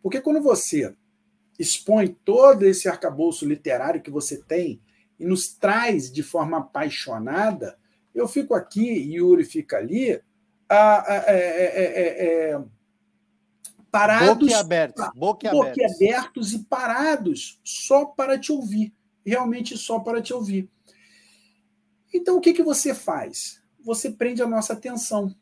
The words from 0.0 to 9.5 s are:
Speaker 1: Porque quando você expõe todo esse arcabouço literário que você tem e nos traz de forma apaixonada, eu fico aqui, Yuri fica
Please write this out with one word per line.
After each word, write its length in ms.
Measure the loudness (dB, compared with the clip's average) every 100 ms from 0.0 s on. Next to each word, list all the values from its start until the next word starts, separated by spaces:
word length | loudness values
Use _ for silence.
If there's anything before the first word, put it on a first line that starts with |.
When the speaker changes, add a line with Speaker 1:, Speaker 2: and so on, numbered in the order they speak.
Speaker 1:
Porque 200 | -4 -2
quando 200 | 0 2
você 540 | 4 2 0 -2 -4 -8 _ _ _ _ _ _
expõe 580 | -4 -2 2 2 2 -2
todo 400 | 0 8 8 8
esse 240 | 6 4 -2
arcabouço 560 | -4 -6 -2 -2 -2
literário 560 | -4 -4 -2 -2 -2 -4
que 100 | -6
você 260 | -8 -6 -8
tem 440 | _ -4 -4 -8 _ _ _ _
e 80 | -6
nos 220 | -4 -4
traz 640 | -2 0 0 0 -2 -4
de 100 | -10
forma 360 | -6 -4 -2 -4
apaixonada, 1200 | -6 -8 -6 -8 -10 -10 -6 -2 -2 -4 -10 -14 _ _ _
eu 140 | -4 -2
fico 260 | -2 -2
aqui, 320 | -4 -2 -4 -2 -2 -4
Yuri 300 | 0 6 6
fica 340 | 4